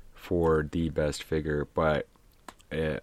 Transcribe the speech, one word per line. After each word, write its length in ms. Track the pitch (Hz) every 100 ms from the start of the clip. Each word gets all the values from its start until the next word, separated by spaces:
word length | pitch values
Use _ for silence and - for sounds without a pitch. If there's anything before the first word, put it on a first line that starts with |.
| -
for 540 | - - 87 82 78 76
the 180 | 87 82
best 340 | 73 76 71
figure, 440 | - 78 76 73 71
but, 340 | - 80 73 - - - - - - -
uh, 280 | 78 78 76